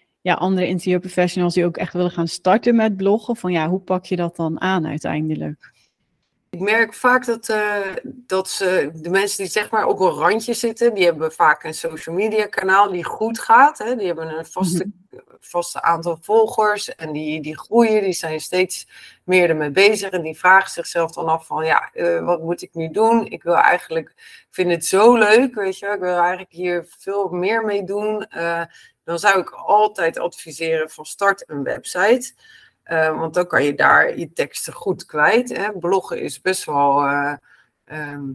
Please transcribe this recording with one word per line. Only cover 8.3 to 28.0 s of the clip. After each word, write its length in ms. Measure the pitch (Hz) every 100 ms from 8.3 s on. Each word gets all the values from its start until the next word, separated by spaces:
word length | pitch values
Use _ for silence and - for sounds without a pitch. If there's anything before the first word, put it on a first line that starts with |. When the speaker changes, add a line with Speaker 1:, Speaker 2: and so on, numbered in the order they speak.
| 190 185
Speaker 2:
ze, 420 | - 190 185 147
de 160 | 160 160
mensen 280 | 190 196 -
die 80 | 190
zeg 180 | - 208
maar 140 | 220 202
op 140 | -
een 100 | 185
randje 440 | 147 165 214 226
zitten, 400 | 233 233 226 240
die 120 | 208 175
hebben 260 | 160 160
vaak 320 | - 160 151
een 100 | 156
social 420 | 156 165 160 - 175
media 300 | 214 214 208
kanaal 460 | - 190 190 202
die 120 | 180
goed 360 | 160 - 220 233
gaat, 380 | - 226 277 -
hè, 180 | 220 247
die 120 | 190
hebben 300 | 160 160 160
een 80 | 165
vaste, 400 | - 185 175 202 - _
Speaker 1:
Mhm. 120 | - - _
Speaker 2:
vaste 420 | - 175 175 -
aantal 360 | - 165 165 165
volgers 760 | - 220 220 - 214 208 - -
en 160 | 160
die, 300 | 151 156 156
die 160 | 151 151
groeien, 460 | - 226 226 214
die 100 | 196
zijn 260 | 175 160 160
steeds 480 | - 185 185 - - - - _
meer 260 | - 185 175
ermee 220 | 156 147
bezig 380 | 160 202 220 196
en 120 | 180
die 160 | 160 160
vragen 320 | 185 190 -
zichzelf 400 | - 165 175 160
dan 140 | - 160
af 200 | 160 -
van, 200 | 151 160
ja, 240 | 151 -
eh, 320 | - 170 170 165
wat 160 | 170
moet 200 | 165 175
ik 120 | -
nu 160 | 165 160
doen? 360 | 170 226 233 -
Ik 180 | 160
wil 120 | 165 170
eigenlijk, 540 | - 180 - 160 139
ik 380 | _ - - _
vind 220 | - 175
het 140 | 170 -
zo 300 | 190 220 240
leuk, 400 | 214 226 262 220
weet 240 | 196 190
je 60 | 202
wel, 100 | 202
ik 60 |
wil 140 | 180 175
eigenlijk 340 | 175 185 190
hier 340 | 165 180 175 170 -
veel 320 | - 202 190
meer 360 | 175 180 226 220
mee 180 | 202
doen. 420 | 180 202